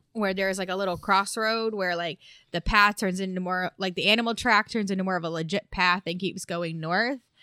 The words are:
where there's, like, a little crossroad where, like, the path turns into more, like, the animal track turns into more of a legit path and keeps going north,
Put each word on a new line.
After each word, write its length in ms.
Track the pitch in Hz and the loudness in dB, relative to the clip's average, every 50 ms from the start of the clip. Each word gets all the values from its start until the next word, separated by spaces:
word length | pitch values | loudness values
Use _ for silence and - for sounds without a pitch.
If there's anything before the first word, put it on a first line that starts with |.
| _ _ - | _ _ -6
where 200 | 220 208 190 190 | -2 -2 -2 0
there's, 240 | 196 190 190 185 | 0 0 -2 -2
like, 120 | 196 185 185 | -2 -4 -4
a 60 | 185 | -2
little 220 | 196 196 185 175 | -2 -2 -2 -2
crossroad 760 | 170 - 214 196 190 196 - - 226 220 220 226 226 226 226 220 | -2 0 2 2 2 2 0 -2 -2 0 0 0 0 -2 -2 -2
where, 220 | 196 185 180 175 | 0 0 0 0
like, 240 | 170 170 165 - - - - - - _ _ | -2 -2 -4 -6 -8 -12 -20 -20 -20 _ _
the 80 | - 170 | -6 -4
path 360 | - - 220 208 202 208 202 | 0 4 6 6 6 6 4
turns 220 | - 214 185 185 190 | 2 -2 -2 0 -2
into 200 | 196 185 185 185 | -2 -4 -4 -4
more, 320 | 185 180 185 185 185 175 - | -4 -2 -2 -2 -2 -4 -4
like, 180 | - 190 185 175 | -4 -4 -4 -2
the 100 | 190 147 | 0 2
animal 280 | 196 220 233 233 233 220 | 2 4 4 2 0 -2
track 340 | - - 247 214 208 214 - | 0 2 4 4 4 2 2
turns 220 | - 226 202 190 | -2 -2 -2 -2
into 120 | 196 190 185 | -2 -2 0
more 120 | 190 185 | 0 0
of 80 | 175 165 | 0 -2
a 60 | 160 | -2
legit 420 | 165 160 165 156 196 202 - - | -2 -2 -4 -2 -2 -4 -4 -4
path 320 | - 196 180 180 180 190 - | -2 2 2 2 2 2 0
and 140 | 180 175 180 | -4 -4 -2
keeps 240 | 196 175 - 185 - | -4 -4 -4 -6 -8
going 340 | - 170 175 175 165 165 160 | -8 -6 -4 -4 -4 -4 -4
north, 400 | 156 160 175 202 233 247 285 240 _ _ _ _ | -4 0 0 0 0 0 -2 -6 _ _ _ _